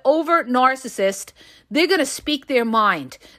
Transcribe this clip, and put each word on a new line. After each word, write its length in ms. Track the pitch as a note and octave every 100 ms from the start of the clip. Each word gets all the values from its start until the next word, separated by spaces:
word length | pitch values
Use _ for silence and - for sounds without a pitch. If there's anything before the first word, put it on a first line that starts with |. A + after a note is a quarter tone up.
| C4
overt 420 | D#4 D#4 E4+ A#3+
narcissist, 840 | B3 C4 C4 A3+ - G3 G3 - - - - -
they're 160 | B3 E4+
gonna 200 | F4+ C#4
speak 400 | - D4+ C#4+ -
their 180 | B3+
mind. 540 | A3+ A3 G#3 E3+ B2+ - -